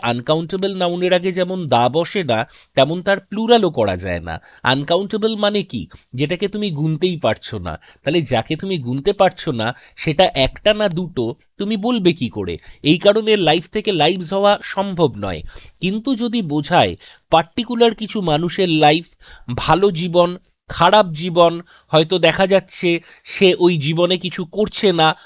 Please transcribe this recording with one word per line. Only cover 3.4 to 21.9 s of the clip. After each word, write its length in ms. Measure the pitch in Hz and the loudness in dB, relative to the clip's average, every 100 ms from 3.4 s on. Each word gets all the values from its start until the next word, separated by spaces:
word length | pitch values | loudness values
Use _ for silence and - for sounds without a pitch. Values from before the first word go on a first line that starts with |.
| 226 233 185 | 2 4 4
করা 260 | 139 104 92 | 0 0 -2
যায় 240 | 95 87 | -4 -6
না। 200 | 82 80 - - | -6 -10 -12 -6
আনকাউন্টেবল 760 | - 135 147 170 196 214 220 214 | -2 0 0 0 0 -2 -2 0
মানে 260 | 208 208 | 0 -2
কি? 240 | 202 117 78 - _ | -4 -8 -10 -16 _
যেটাকে 340 | 123 147 175 196 | -4 -4 -2 -4
তুমি 220 | 208 208 | -4 -4
গুনতেই 460 | 147 156 151 185 165 | -2 -2 0 -2 0
পারছো 420 | 117 107 - 110 | -2 -4 -6 -10
না। 220 | 87 80 _ _ | -8 -12 _ _
তাহলে 180 | - 175 | -2 -2
যাকে 340 | 131 120 - 156 | 0 -2 -2 -6
তুমি 220 | 196 180 | -6 -6
গুনতে 340 | 120 135 196 | -4 -4 -2
পারছো 400 | 196 190 - - | 2 2 0 -6
না, 220 | 120 110 - - - | -4 -4 -6 -14 -8
সেটা 340 | 160 147 185 | -2 2 2
একটা 400 | 139 131 - 208 | 2 0 0 0
না 140 | 208 208 | 2 0
দুটো, 460 | 165 175 131 113 - _ - | -2 -6 -4 -4 -6 _ -8
তুমি 180 | 202 220 | -4 -2
বলবে 360 | 226 240 175 | -2 0 2
কি 160 | 165 117 | 0 -4
করে? 300 | 104 90 82 - - | -6 -6 -8 -12 -4
এই 160 | 147 165 | 0 4
কারণে 380 | 202 208 214 208 | 4 4 2 2
লাইফ 340 | 156 170 - | 4 2 0
থেকে 220 | 214 214 | -6 -2
লাইভস 400 | 175 147 185 160 | 0 0 0 -4
হওয়া 260 | 196 202 208 | 0 2 2
সম্ভব 500 | - - 196 175 151 104 | -2 -6 -4 0 0 -2
নয়। 260 | 98 80 - - - - | -8 -8 -10 -16 -20 -6
কিন্তু 340 | 180 214 254 | -4 -2 -4
যদি 280 | 233 240 233 | -4 -2 -4
বোঝায় 540 | 170 147 151 170 104 85 - - - | -2 -4 2 2 2 -2 -14 -20 0
পার্টিকুলার 640 | 160 160 - 226 233 233 | 0 0 -6 -4 2 2
কিছু 260 | 214 214 220 | 2 -6 -4
মানুষের 480 | 170 147 170 180 185 | 0 0 0 -2 0
লাইফ, 380 | 156 151 156 165 _ - - - 123 | 4 4 4 -2 _ -20 -18 -10 -4
ভালো 340 | - 165 202 | 0 2 2
জীবন, 460 | 160 180 175 175 180 _ _ - | 0 0 2 2 0 _ _ -8
খারাপ 440 | - 170 208 196 | 0 4 4 2
জীবন, 500 | 151 180 170 170 170 - _ | -2 -2 4 4 2 -10 _
হয়তো 300 | - | -2